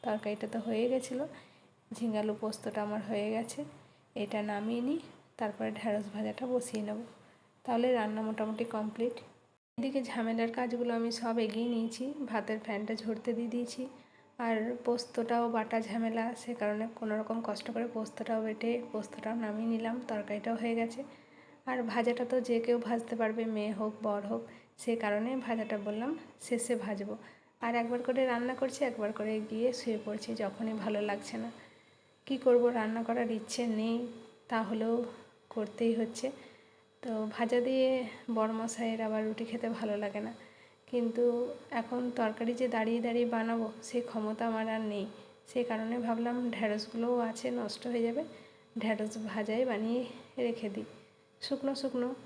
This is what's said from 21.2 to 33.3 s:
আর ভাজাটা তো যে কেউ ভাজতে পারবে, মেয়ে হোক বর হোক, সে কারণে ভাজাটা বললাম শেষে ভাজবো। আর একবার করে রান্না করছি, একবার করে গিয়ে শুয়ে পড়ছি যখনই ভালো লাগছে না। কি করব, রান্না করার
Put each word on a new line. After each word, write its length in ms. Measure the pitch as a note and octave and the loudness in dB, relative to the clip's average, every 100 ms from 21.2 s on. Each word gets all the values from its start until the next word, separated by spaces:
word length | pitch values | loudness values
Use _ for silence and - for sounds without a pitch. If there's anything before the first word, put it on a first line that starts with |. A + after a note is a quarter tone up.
| - - - - - | -20 -20 -20 -10 -2
আর 120 | B3+ | 0
ভাজাটা 420 | A3+ A3+ A#3 A#3+ B3 | 2 4 4 2 2
তো 60 | B3+ | 2
যে 160 | A#3+ A#3 | 4 2
কেউ 180 | A#3 A#3+ | 4 2
ভাজতে 360 | A3 A#3 A3+ A#3 | 2 0 0 0
পারবে, 260 | A3 A3 A3+ | 2 2 0
মেয়ে 180 | G#3+ G#3 | 0 0
হোক 200 | G3 G#3+ G#3+ | 0 -2 0
বর 200 | A3 G3+ G3+ | -2 0 0
হোক, 160 | A3+ A3+ - - - | -4 -4 -16 -20 -6
সে 140 | - A#3 | -2 0
কারণে 340 | G#3+ G#3 A#3 C4 | 2 2 0 -2
ভাজাটা 400 | A#3+ A3+ G#3 G#3+ | 0 -2 0 -2
বললাম 260 | G#3 G#3+ B3+ D#4+ - - - | -2 -2 -2 -4 -8 -16 -2
শেষে 280 | A#3 - A3+ | -2 2 -2
ভাজবো। 300 | G3 G3 G3+ A3 - - _ _ | 0 -4 -4 -6 -10 -20 _ _
আর 120 | A#3 | 0
একবার 260 | A#3 A#3 B3 | 2 2 0
করে 180 | B3 B3+ B3+ | 2 2 4
রান্না 280 | A#3+ B3 | 2 0
করছি, 260 | B3+ C4+ - | 0 -2 0
একবার 260 | C4+ A#3 G#3 | -2 0 -2
করে 220 | A3 G#3+ A3 G#3+ | 0 -2 -2 -2
গিয়ে 180 | A3 B3 | 2 2
শুয়ে 260 | B3 A#3+ G#3+ | 2 -2 -2
পড়ছি 280 | G#3+ G#3+ - A3+ | -2 -6 -4 -2
যখনই 320 | G3+ G3 A3 A3 | -2 -2 -4 -2
ভালো 180 | G3 G#3 | 0 0
লাগছে 340 | G#3 G3+ - A#3 | 0 -2 -4 -6
না। 120 | A#3 - - - - - _ _ - | -6 -10 -20 -20 -20 -20 _ _ -4
কি 100 | C4 | 4
করব, 180 | C4 A#3+ A#3+ A#3+ | 8 8 8 4
রান্না 240 | G#3+ A3+ | 0 0
করার 260 | A3+ A#3+ A#3 | 0 0 2